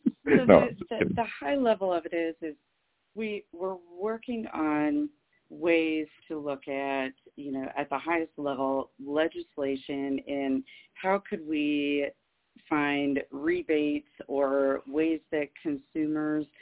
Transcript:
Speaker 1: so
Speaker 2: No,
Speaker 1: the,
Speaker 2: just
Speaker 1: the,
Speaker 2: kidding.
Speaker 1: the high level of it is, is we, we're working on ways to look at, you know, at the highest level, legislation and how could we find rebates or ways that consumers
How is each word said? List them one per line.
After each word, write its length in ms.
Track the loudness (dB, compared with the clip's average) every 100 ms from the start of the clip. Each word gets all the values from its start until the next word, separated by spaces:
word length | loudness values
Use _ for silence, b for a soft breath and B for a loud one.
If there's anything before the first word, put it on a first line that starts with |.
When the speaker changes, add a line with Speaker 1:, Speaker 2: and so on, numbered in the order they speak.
| -4 -2
Speaker 1:
so 200 | 4 6
Speaker 2:
No, 160 | 10 10
Speaker 1:
the, 60 | 8
Speaker 2:
just 200 | -2 -8
Speaker 1:
the, 100 | -2
Speaker 2:
kidding. 160 | 0 0
Speaker 1:
the 80 |
high 320 | -4 -6 -2 2
level 360 | 2 2 0
of 140 | -2 -2
it 80 |
is, 220 | -4 -4 -4
is 140 | -10 -10 _ _ _ _ _ -8
we, 280 | -6 -6 -10
we're 220 | -8 -6 -6 -14 -8
working 480 | -6 -6 -6 -6 -6
on 540 | -2 0 2 2 2 -2 -6 _ _ _
ways 560 | -2 4 4 4 -2 -4 -10 -10
to 100 | -8
look 300 | -6 -6 -6
at, 420 | -4 -2 -2 -4 -8 -20
you 160 | -14 -8
know, 180 | -6 -6 -6
at 140 | -4
the 80 | -4
highest 340 | 0 -2 -2 -4
level, 540 | -4 -2 0 -2 -4 -12
legislation 1160 | -4 0 0 -2 -10 -6 -4 -4 -6 -6 -4 -4 -4
and 340 | -4 -2 -2 b b b
how 260 | -4 0 0 -2
could 160 | -8
we 640 | -4 -2 0 0 0 0 -2 -8 _ _ _ -20 -2
find 520 | 0 2 2 0 0 -4
rebates 760 | -4 -2 -2 0 0 2 -2 -6 -18 -6
or 540 | 0 2 2 2 0 -2
ways 340 | 0 0 0 -2
that 160 | -4 -4 -6
consumers 840 | -6 -6 -6 -4 -2 0 0 -2 -4 b